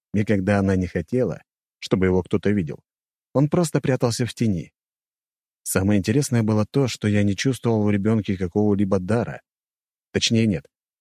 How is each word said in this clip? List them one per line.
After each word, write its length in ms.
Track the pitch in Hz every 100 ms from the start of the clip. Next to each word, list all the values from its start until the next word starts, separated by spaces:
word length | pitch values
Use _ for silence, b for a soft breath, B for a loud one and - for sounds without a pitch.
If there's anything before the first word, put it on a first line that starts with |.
| _
и 100 | 101
когда 360 | 104 104 92 101
она 160 | 98 95
не 120 | 90
хотела, 560 | 92 82 123 113 - _ _ _ _
чтобы 260 | - - 92
его 180 | 92
кто-то 260 | 87 101 98
видел, 280 | 104 78 64 _ _ _ _ _
он 160 | 131 147
просто 320 | 180 170 151
прятался 440 | - 127 123 - 120
в 80 |
тени. 380 | - 117 92 - _ _ _ _ _ _ _ _ _
Самое 360 | - - 95 104
интересное 440 | 95 123 143 120
было 220 | 107 107 104
то, 220 | 139 131
что 200 | - 107
я 160 | 104
не 120 | 101 95
чувствовал 480 | 135 127 120 110
в 80 | 104
ребенке 460 | 104 98 110 101 95
какого-либо 640 | 92 104 104 98 101 98
дара. 420 | 92 117 95 67 _ _ _ _ _ _ _
Точнее, 360 | 101 - 117 113
нет, 180 | 82 - _ _ _